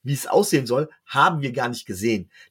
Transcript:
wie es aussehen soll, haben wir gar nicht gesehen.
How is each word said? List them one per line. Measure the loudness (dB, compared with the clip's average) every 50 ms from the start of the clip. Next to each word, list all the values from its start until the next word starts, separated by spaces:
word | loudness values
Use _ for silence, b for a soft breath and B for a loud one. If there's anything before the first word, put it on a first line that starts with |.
| -6
wie | -4 -4
es | -4 -2 -2
aussehen | -2 0 0 2 2 0 2 2
soll, | 0 0 0 -2 b b b
haben | -4 2 4 4 4 4 2
wir | -2 -2
gar | -2 -2 -2 -4
nicht | -4 -8 -10
gesehen. | -10 -8 -2 0 0 0 0 -2 b b b b b